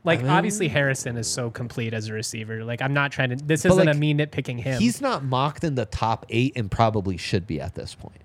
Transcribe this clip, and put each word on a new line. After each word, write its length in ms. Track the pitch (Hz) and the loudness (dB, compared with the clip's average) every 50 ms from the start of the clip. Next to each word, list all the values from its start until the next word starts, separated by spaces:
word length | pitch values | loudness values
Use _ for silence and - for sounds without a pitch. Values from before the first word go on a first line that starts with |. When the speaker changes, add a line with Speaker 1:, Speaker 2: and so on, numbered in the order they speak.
| - | 0
Speaker 1:
Like, 160 | 170 170 117 | 2 2 2
Speaker 2:
I 40 | 123 | 2
mean, 80 | 135 | 2
Speaker 1:
obviously, 360 | 180 190 180 202 202 208 185 | 4 4 4 2 0 0 0
Harrison 480 | 147 110 147 139 135 131 - - 127 120 | 0 2 2 2 2 0 -2 -4 -6 -4
is 100 | 117 110 | -4 -4
so 220 | - - 131 123 117 | -4 -4 -4 -4 -4
complete 440 | 113 - 127 113 - 131 117 113 113 | -6 -6 -8 -8 -6 -6 -4 -4 -4
as 160 | 110 107 110 | -4 -6 -6
a 40 | 110 | -6
receiver. 500 | 110 110 - - 113 110 110 113 110 113 | -6 -6 -6 -8 -8 -8 -8 -8 -8 -6
Like, 180 | 117 120 117 | -6 -4 -4
I'm 120 | 127 139 143 | -2 0 0
not 180 | 143 139 139 | 0 0 0
trying 180 | - - 131 123 | 0 -2 -2 0
to, 60 | 127 | -2
this 260 | 135 147 147 160 147 - | -2 0 0 0 4 6
Speaker 2:
but, 80 | 185 | 6
Speaker 1:
isn't 140 | 180 185 185 | 6 8 6
Speaker 2:
like, 80 | 156 147 | 6 4
Speaker 1:
a 20 | |
me 160 | 147 151 151 147 | 4 2 2 2
nitpicking 460 | 147 151 147 - 151 131 - 123 120 | 2 0 0 -2 -6 -6 -6 -6 -6
him. 200 | 107 135 131 156 | -4 -2 0 2
Speaker 2:
he's 220 | 208 247 233 - | 2 2 0 0
not 220 | 277 269 233 156 139 | -2 -2 -2 -2 -2
mocked 400 | 131 131 127 135 151 147 - - | 0 0 2 2 0 -2 -2 -2
in 120 | 165 139 | -2 0
the 100 | 123 113 | -2 -2
top 400 | - - - 117 113 113 - - - | -2 -2 0 0 0 0 0 -2 -2
eight 240 | 113 113 117 139 - | 0 2 2 2 0
and 140 | 127 104 95 | -2 -4 -2
probably 460 | - - 113 110 104 107 90 98 90 | 2 4 4 4 4 2 -2 -2 -4
should 300 | 80 - - - 95 82 | -4 -4 -2 -2 -2 0
be 140 | - 80 71 | -2 -4 -4
at 120 | 65 - - | -6 -6 -8
this 220 | - - - - | -10 -10 -12 -12
point. 260 | - - - - - | -16 -18 -18 -18 -20